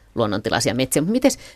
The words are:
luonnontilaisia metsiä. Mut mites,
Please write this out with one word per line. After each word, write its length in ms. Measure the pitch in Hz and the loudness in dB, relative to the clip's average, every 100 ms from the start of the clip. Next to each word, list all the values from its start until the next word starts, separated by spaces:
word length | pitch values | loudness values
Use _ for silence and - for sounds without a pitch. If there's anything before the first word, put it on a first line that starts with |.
| - 110 | -10 -2
luonnontilaisia 600 | 107 110 - 92 107 123 | -2 0 -2 0 0 0
metsiä. 260 | 131 147 | 0 0
Mut 100 | 160 | 0
mites, 280 | 240 269 - - | 2 2 0 -10